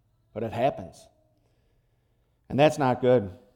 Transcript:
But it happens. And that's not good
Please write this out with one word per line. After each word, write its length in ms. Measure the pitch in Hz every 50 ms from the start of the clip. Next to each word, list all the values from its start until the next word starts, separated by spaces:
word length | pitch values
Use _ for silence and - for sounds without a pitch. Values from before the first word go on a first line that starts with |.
| _ _ _ _ _ _ -
But 100 | 107 113
it 120 | 113 104
happens. 520 | 113 123 143 - - 95 85 - - - - _ _ _ _ _ _ _ _ _ _ _ _ _ _ _ _ _ _ _ _ _ _ _ _ _ _ _ -
And 100 | - 123
that's 200 | 147 156 151 147
not 240 | 143 127 123 120 127
good 280 | 123 127 123 101 95 95 - _ _ _